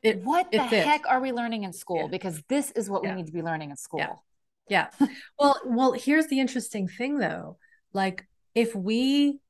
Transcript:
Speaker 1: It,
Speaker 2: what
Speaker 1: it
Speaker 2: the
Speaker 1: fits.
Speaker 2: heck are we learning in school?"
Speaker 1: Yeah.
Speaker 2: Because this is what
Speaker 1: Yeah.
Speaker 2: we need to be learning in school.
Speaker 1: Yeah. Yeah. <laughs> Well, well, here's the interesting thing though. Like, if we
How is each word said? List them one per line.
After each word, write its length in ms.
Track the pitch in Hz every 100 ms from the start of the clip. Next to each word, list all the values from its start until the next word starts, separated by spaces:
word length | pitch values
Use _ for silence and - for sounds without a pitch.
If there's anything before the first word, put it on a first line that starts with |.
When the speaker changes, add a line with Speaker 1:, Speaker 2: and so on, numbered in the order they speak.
Speaker 1:
It, 200 | 220 202
Speaker 2:
what 260 | 214 330 359
Speaker 1:
it 60 | -
Speaker 2:
the 60 | 254
Speaker 1:
fits. 180 | 220 160
Speaker 2:
heck 220 | 294 -
are 140 | 254
we 100 | 262
learning 320 | 240 233 226
in 80 | 196
school?" 300 | 170 - 170
Speaker 1:
Yeah. 60 | 156
Speaker 2:
Because 300 | 185 190 156 -
this 220 | 262 -
is 180 | - 196
what 140 | 196
Speaker 1:
Yeah. 80 | 196
Speaker 2:
we 60 | 185
need 100 | 160
to 40 |
be 100 | 170
learning 280 | 165 160 151
in 80 | 143
school. 220 | - 156
Speaker 1:
Yeah. 140 | - - _ _ _ _ _
Yeah. 200 | 190 160 -
<laughs> 80 | 277 - - -
Well, 200 | 285 277 254
well, 260 | 233 262
here's 340 | 247 262 302 311
the 120 | 269
interesting 480 | 262 247 220 214 185
thing 300 | - 262 285
though. 400 | 180 160 165 165 _ _ _
Like, 340 | 196 190 185 - _ _
if 220 | 226 233 214
we 640 | 185 226 262 285 285 277 _